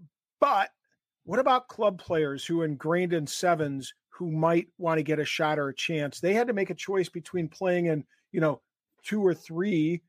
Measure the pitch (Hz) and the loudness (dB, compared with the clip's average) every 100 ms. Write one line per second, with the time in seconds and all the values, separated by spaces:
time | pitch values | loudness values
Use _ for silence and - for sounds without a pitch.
0 | 165 _ _ _ 285 208 202 _ _ _ | -20 _ _ _ 2 2 0 _ _ _
1 | _ _ - 214 269 254 - - 214 185 | _ _ -4 0 4 2 0 0 0 0
2 | - 165 147 139 - 165 160 143 156 175 | -2 0 0 -2 -4 -2 -2 -2 0 0
3 | 180 170 143 - 180 165 147 135 123 - | 2 0 -2 0 2 2 0 -4 -10 -16
4 | _ - 175 156 165 170 - - 170 160 | _ -10 -4 0 2 2 0 -4 0 0
5 | 147 151 147 - 156 151 139 - - 160 | 0 -2 -2 0 0 0 -2 -4 -4 -2
6 | 143 - 175 214 240 202 190 170 - 196 | -4 -2 0 2 2 0 -4 -4 -2 -2
7 | 175 170 - 180 160 - 185 180 175 151 | -2 -6 -6 -4 -4 -2 0 2 2 0
8 | - _ _ 180 160 131 _ _ _ _ | -4 _ _ 0 0 0 _ _ _ _
9 | - 214 190 160 - 165 202 170 156 170 | -6 0 2 0 -4 -4 0 2 2 -2